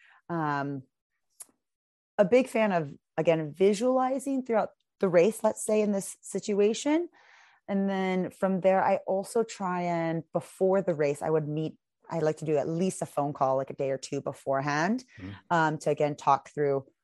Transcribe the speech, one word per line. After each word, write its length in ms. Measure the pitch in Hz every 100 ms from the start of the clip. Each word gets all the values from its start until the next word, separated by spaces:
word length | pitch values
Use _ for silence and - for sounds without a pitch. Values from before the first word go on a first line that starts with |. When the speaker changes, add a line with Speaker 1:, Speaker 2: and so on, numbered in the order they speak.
| _ _ _
Speaker 1:
Um, 520 | 170 151 143 139 139 127 _ _ _ _ _ - _ _ _ _ _ _ -
a 80 | 190
big 220 | 247 254
fan 240 | 233 214
of, 200 | 175 143 - _ -
again, 360 | 160 160 151 147
visualizing 840 | 190 202 247 262 254 269 277 269
throughout 260 | 254 226 - - _ _
the 80 | 196
race, 340 | 170 180 214
let's 200 | 214 214
say 180 | - 214
in 100 | 208
this 260 | 196 185 -
situation. 840 | - 196 - 202 208 220 294 311 349 - _ - - _ -
And 200 | 196 196
then 440 | 190 190 185 175
from 300 | - 190 190
there, 220 | 190 190
I 120 | - 196 -
also 380 | 190 196 233
try 380 | 226 - 190 180
and 400 | 175 170 165 165 -
before 480 | 170 - - 190 190
the 140 | 185 151
race, 260 | 147 147
I 80 | -
would 180 | 156 147
meet, 280 | 151 156 - _ _ -
I 80 | 165
like 200 | 156 156
to 80 | 156
do 120 | 151
at 100 | 143
least 360 | 165 190 -
a 20 | 160
phone 280 | - 143
call, 240 | 147 135 131
like 120 | 135
a 60 | -
day 160 | 139
or 80 | 135
two 200 | - 139
beforehand, 840 | 143 139 - 135 143 147 170 254 - -
Speaker 2:
Mm. 120 | 95 101 _
Speaker 1:
um, 260 | 143 156 151
to 120 | -
again, 240 | 147 147 147
talk 340 | - 135 -
through 360 | - 143 139 131 _